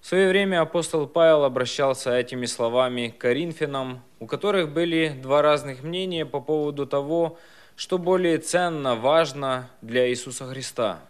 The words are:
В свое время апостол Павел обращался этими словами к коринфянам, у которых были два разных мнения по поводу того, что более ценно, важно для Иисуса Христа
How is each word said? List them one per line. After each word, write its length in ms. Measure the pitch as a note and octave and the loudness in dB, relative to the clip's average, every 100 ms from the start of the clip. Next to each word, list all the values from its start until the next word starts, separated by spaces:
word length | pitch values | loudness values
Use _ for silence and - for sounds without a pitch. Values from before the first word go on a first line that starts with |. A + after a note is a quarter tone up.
В 40 | - | -2
свое 240 | F3+ G3 | 2 4
время 320 | F#3+ G3 F3+ | 4 2 2
апостол 440 | D#3 F3 D#3+ D#3+ C#3 | 0 0 -2 -2 -2
Павел 380 | E3+ E3 D#3 | 4 6 6
обращался 720 | C#3+ B2+ B2+ - C#3 C3 - B2 | 4 0 -4 0 0 0 0 0
этими 300 | B2 B2+ A#2+ | 0 -4 -6
словами 640 | - A#2 A#2+ B2+ B2 A#2+ | -2 0 2 2 0 -6
к 120 | - | -2
коринфянам, 800 | B2+ B2+ E3+ D#3+ D3+ C#3 C3 B2 - - | 0 0 -2 -4 -4 -4 -6 -10 -16 -18
у 60 | |
которых 460 | A2+ C#3 G3+ G3 D#3+ | -10 -4 0 0 0
были 400 | D3 F3 E3 D#3+ | 0 0 0 -2
два 320 | C3+ C3 C#3+ | -4 0 4
разных 400 | D3 D3 C3+ C3 | 4 2 0 -10
мнения 420 | C#3+ F3 F#3+ E3+ | -8 -6 -4 -4
по 160 | D#3 D3 | -4 -6
поводу 460 | B2 D#3 D3 C#3+ C#3 | -2 -2 -2 -4 -4
того, 520 | C#3+ C#3 E3 E3 E3 - - - - | -2 -2 0 0 -4 -20 -20 -20 -16
что 220 | - F#3 | -4 -4
более 400 | F3 F#3 F3+ D#3+ | 2 2 2 0
ценно, 580 | D#3+ F3 F3+ D#3+ C3+ A#2 | 0 0 0 -2 -2 0
важно 720 | B2 D#3+ D#3+ C#3 C#3 B2+ B2 - | 4 4 2 -2 -4 -4 -6 -18
для 260 | A2+ B2 B2+ | -4 0 2
Иисуса 380 | B2 - B2 C3 | 0 -6 -12 -10
Христа 540 | C3 B2+ - A2 E2 - | -10 -12 -4 -4 -4 -12